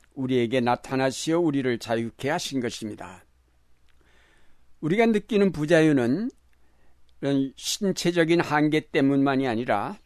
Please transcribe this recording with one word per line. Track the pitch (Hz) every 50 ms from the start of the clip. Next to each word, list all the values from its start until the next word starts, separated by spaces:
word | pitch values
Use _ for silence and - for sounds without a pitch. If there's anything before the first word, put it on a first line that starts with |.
| _ _ -
우리에게 | 139 131 127 131 123 120 113 127 131
나타나시어 | 120 120 120 - - - 135 131 131 135 123 - - 151 165 170
우리를 | 175 156 139 139 127 127 120 110
자유케 | - 120 117 117 117 113 - - - 139
하신 | 156 175 - - 143 135
것입니다. | 120 113 - - 117 107 104 - 92 90 92 92 - _ _ _ _ _ _ _ _ _ _ _ _ _ _ _ _ _ _ _ _ _ _ _ - - - - - - - -
우리가 | 160 151 185 220 226
느끼는 | 233 214 208 - - 214 202 202 190 147
부자유는 | 147 151 151 175 160 160 156 147 131 120 117 135 185 226 269 - _ _ _ _ _ _ _ _ _ _ - - - - - - -
이런 | - 139 139 135 135 135 -
신체적인 | - - - - - 208 190 170 - - 175 175 175 160 160 170 170
한계 | 151 - 147 151 151 151 151 151
때문만이 | - - - 160 135 135 139 139 135 139 135 131 135
아니라 | 131 113 110 123 117 113 101 110 147 202 - _